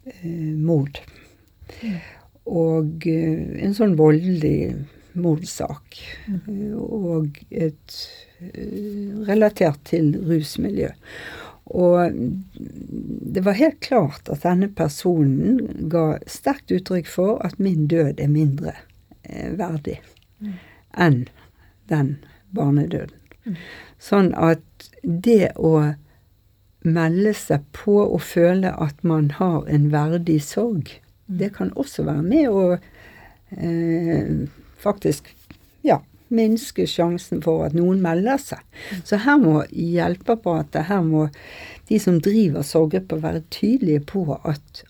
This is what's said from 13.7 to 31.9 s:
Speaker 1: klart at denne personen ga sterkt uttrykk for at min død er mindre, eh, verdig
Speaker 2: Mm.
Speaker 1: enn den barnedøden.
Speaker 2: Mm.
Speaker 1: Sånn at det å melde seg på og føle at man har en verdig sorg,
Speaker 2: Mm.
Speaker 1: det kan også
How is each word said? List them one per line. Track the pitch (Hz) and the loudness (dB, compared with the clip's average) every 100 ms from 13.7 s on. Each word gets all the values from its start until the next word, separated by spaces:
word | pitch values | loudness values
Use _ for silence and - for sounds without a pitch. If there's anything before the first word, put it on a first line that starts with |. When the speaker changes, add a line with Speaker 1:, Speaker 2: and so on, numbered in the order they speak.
| - | 2
Speaker 1:
klart | - 247 151 - - | 0 2 2 -2 -8
at | 143 | -4
denne | 170 180 202 | 0 2 0
personen | 196 160 - 185 170 143 135 165 254 - - 160 | 0 -4 0 0 2 2 2 2 2 0 -6 -2
ga | 165 156 160 - | 0 0 -2 -6
sterkt | - - 277 - | -4 -2 -2 -2
uttrykk | 185 185 185 156 | -4 -2 -4 -4
for | - 190 226 | -2 0 0
at | 175 - | -4 -2
min | 196 165 147 | 0 2 2
død | 165 143 143 | 2 2 0
er | 147 | 0
mindre, | 147 151 139 - - - _ _ _ | 2 2 0 -6 -10 -18 _ _ _
eh, | - - - 175 | -16 -10 -8 -6
verdig | 175 160 - - - _ _ _ | -4 -6 -8 -10 -16 _ _ _
Speaker 2:
Mm. | 208 180 - - _ - | -12 -12 -16 -20 _ 0
Speaker 1:
enn | 175 127 123 - - _ _ _ - | 2 4 0 -12 -20 _ _ _ -4
den | 156 139 143 - _ _ | 0 0 -4 -12 _ _
barnedøden. | 190 143 143 160 160 - - _ - - | -2 2 2 2 -4 -8 -14 _ -16 -10
Speaker 2:
Mm. | 170 - - - _ | -10 -12 -20 -20 _
Speaker 1:
Sånn | - 202 180 - | 0 4 4 4
at | 165 165 - - - - | 2 2 -2 -20 -20 -10
det | 180 170 233 226 180 - | -4 0 4 6 4 2
å | 160 156 147 147 - _ _ _ _ _ _ _ | 2 4 2 -2 -12 _ _ _ _ _ _ _
melde | 165 165 160 170 214 | 0 2 2 2 2
seg | 202 - 147 - | 0 -2 -2 -2
på | - - 202 202 | -6 2 4 4
og | 170 | 0
føle | - 175 170 185 185 - | -2 2 4 4 0 -2
at | 156 - | -4 -2
man | 175 160 147 | 0 2 2
har | 147 185 165 - | 0 0 0 0
en | 151 147 | 2 4
verdig | 147 151 170 170 156 | 2 0 0 2 0
sorg, | 143 - 233 190 - - _ _ - | 0 -2 -2 -2 -6 -14 _ _ -10
Speaker 2:
Mm. | 180 | -4
Speaker 1:
det | 196 - | -4 -4
kan | 185 | -6
også | - 277 | -4 -6